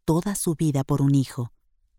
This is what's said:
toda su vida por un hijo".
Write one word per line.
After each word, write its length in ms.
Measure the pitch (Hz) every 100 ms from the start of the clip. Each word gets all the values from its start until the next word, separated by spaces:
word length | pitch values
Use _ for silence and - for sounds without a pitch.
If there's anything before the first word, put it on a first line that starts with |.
toda 300 | - 160 202
su 200 | 196 180
vida 280 | 156 160 139
por 200 | 135 143
un 120 | 139
hijo". 380 | 139 127 - 120 _ _ _ _